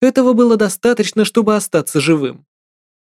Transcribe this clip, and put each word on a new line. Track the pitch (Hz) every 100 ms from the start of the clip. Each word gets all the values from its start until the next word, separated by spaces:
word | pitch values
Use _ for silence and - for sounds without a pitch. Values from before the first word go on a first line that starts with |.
этого | 254 262 254
было | 233 240 220
достаточно, | 208 - 233 233 208 -
чтобы | 208 233 214 214
остаться | - 165 143 156
живым. | 143 156 135 - _ _ _ _ _ _